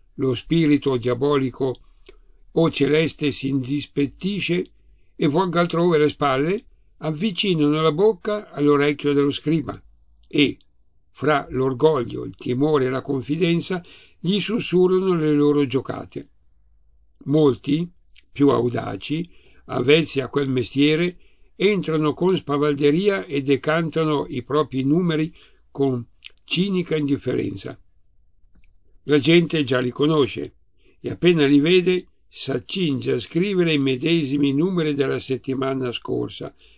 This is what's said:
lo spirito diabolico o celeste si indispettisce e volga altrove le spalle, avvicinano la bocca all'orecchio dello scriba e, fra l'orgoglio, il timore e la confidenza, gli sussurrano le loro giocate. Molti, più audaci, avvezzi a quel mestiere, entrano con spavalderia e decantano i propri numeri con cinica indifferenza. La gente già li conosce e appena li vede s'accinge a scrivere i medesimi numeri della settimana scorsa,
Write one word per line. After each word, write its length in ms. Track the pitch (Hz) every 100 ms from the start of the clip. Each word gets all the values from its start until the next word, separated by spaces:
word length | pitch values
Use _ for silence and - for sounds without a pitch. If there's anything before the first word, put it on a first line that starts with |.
| _
lo 200 | - 131
spirito 640 | 120 - 165 156 147 143 127
diabolico 840 | 117 120 143 147 131 - 135 120 - _ - - _ _ -
o 200 | - 165
celeste 580 | - 139 147 160 - 147
si 160 | 123 135
indispettisce 1200 | 135 123 147 - - 139 - 185 202 - 175 - _ _ _ _
e 120 | _ 165
volga 320 | 147 185 170
altrove 380 | 170 165 175 160
le 100 | 151
spalle, 560 | - 143 131 151 202 - _ _ _
avvicinano 840 | 156 151 220 175 202 170 147 151
la 120 | 160
bocca 580 | 151 208 208 - 208 208
all'orecchio 640 | - 147 143 143 147 143
dello 180 | 143 143
scriba 500 | - 151 160 127 98 - _ _ _ _
e, 320 | - 139 - _ _ _ _ _
fra 340 | - 135 147 139
l'orgoglio, 760 | 127 131 127 151 151 117 101
il 100 | 123
timore 520 | - 127 123 147 147 131
e 40 |
la 120 | 131
confidenza, 800 | - 139 123 156 175 170 165 185 175 - - _
gli 220 | 165 202
sussurrano 720 | 175 220 - 175 180 185 190
le 180 | 175 156
loro 320 | 147 147 147
giocate. 640 | 143 127 - - - - - _ _ _ _ _ _ _ _ _ -
Molti, 600 | 151 151 120 - 147 170 - _ - _
più 160 | - 143
audaci, 840 | 120 120 117 110 107 - 156 175 - - - -
avvezzi 540 | 127 123 160 156 135
a 60 | 131
quel 220 | - 139
mestiere, 680 | 127 117 131 143 156 180 180 - _ - _
entrano 520 | 196 208 160 160 151
con 200 | 135 180
spavalderia 920 | 185 - 143 151 143 147 156 202 196 185
e 160 | 143
decantano 840 | 135 135 - 160 165 160 156 147 -
i 160 | 123
propri 400 | 120 143 151 131
numeri 480 | 131 156 180 156 160 - - _ _
con 320 | - 139 127 117 _ - -
cinica 540 | _ 151 196 185 175 160
indifferenza. 840 | 143 139 127 123 113 104 - - _ _ _ _ _ _ _ - - _ _ -
La 160 | - 147
gente 440 | 123 170 165 -
già 160 | 135 127
li 120 | 123
conosce 640 | 120 147 156 131 - 71 - _ _ _ _
e 120 | 120
appena 340 | - 170 170
li 160 | 143 143
vede 460 | 151 185 180 180 - _ _
s'accinge 840 | - - 127 - 190 170 135 123
a 80 | 131
scrivere 540 | - 165 196 190 170
i 40 | 156
medesimi 760 | 135 127 160 170 139 143 143
numeri 400 | 139 180 180 156
della 240 | 143 135 131
settimana 760 | - 131 - 131 135 135 127
scorsa, 600 | 113 - 127 120 - - - -